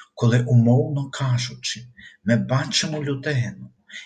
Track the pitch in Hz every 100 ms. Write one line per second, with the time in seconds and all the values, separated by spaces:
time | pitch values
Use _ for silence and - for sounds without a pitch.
0 | - - 120 120 120 120 117 131 156 143
1 | 135 - 131 120 - - - - - -
2 | - - 98 117 95 135 151 - - 151
3 | 143 135 156 135 107 - - _ _ -